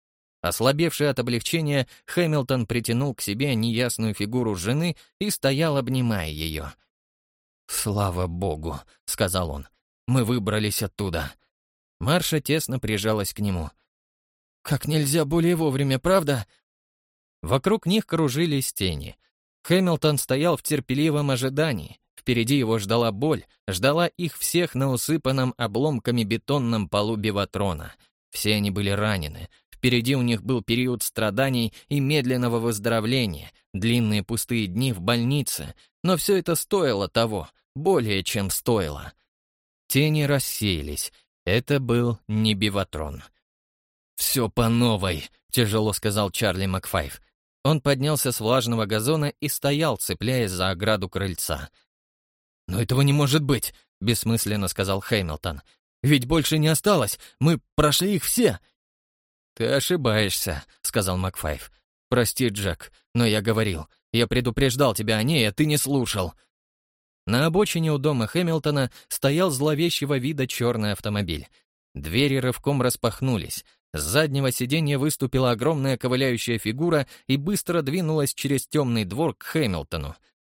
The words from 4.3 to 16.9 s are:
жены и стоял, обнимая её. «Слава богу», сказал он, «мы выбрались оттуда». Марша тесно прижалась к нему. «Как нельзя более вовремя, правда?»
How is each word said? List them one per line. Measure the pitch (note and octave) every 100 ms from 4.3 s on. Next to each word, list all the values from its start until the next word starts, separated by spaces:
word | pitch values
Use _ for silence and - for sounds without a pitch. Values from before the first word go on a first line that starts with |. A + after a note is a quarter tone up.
| B2 A2+
жены | F#2+ F#2 C#3 E3+ - - -
и | G#3
стоял, | - C3+ C3+ E3 C#3
обнимая | B2 C3 A#2+ G#2 D#2
её. | D2+ D#2+ D2+ D2 - _ _ _ _ _ _ _ _ -
«Слава | - A2 G2+ G2+ F2 F2+
богу», | E2+ F#2+ D#2 E2 D2 - _
сказал | - - G2 F#2+ F2
он, | C#2+ C#2+ _ _ _ -
«мы | C3
выбрались | A2 B2 G2+ G#2+ G#2 -
оттуда». | G2+ - G2+ E2 - - _ _ _ _ _ -
Марша | G2 F3 D#3 D#3
тесно | - D#3 - C3
прижалась | G#2+ G#2+ G#2+ A2 G2
к | -
нему. | G#2 F2+ D2+ - _ _ _ _ _ _ _ _
«Как | - C#3+ -
нельзя | D#3 C#3+ D#3+
более | C#3+ E3+ E3 E3+
вовремя, | D#3 C3 C#3 C3
правда?» | F3 F#3+ C#3+ C3 - _ _ _ _